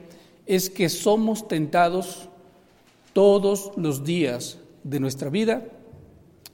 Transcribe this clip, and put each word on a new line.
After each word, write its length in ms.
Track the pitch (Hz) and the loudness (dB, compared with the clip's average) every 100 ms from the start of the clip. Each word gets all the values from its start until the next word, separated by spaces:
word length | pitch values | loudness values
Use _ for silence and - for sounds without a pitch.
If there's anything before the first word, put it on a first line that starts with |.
| - - - _ - | -20 -20 -20 _ -2
es 240 | 185 185 | 0 0
que 180 | - 165 | -2 -2
somos 640 | - 214 220 220 214 - | 0 0 2 2 -2 -4
tentados 800 | 160 151 175 170 185 185 - - - - _ _ _ _ _ _ | -4 0 2 2 0 -6 -12 -18 -20 -20 _ _ _ _ _ _
todos 640 | 185 202 202 196 202 - - | 4 6 6 2 -2 -4 -4
los 300 | 160 135 139 | -4 -2 -2
días 540 | 175 139 120 - - - - | 0 0 -2 -8 -14 -20 -18
de 180 | 139 143 | -8 -4
nuestra 280 | 135 131 143 | -4 -4 -4
vida 340 | 190 220 254 - - - - - - - _ - | -2 0 -2 -6 -20 -20 -20 -20 -20 -20 _ -20